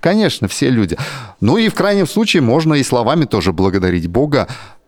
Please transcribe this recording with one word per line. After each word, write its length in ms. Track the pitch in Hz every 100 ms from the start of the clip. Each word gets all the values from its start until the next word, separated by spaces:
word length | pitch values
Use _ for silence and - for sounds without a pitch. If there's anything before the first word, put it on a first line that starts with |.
Конечно, 460 | 165 208 190 - 101
все 220 | - 135
люди. 280 | 120 92 85 - - - -
Ну 160 | 104 196
и 100 | 220
в 60 |
крайнем 320 | - 190 202 170
случае 380 | 208 220 170
можно 320 | 120 139 160 147
и 80 |
словами 420 | 123 123 117 160 139
тоже 280 | 107 90
благодарить 520 | 82 95 92 90 87 85
Бога, 420 | 101 147 143 - - - -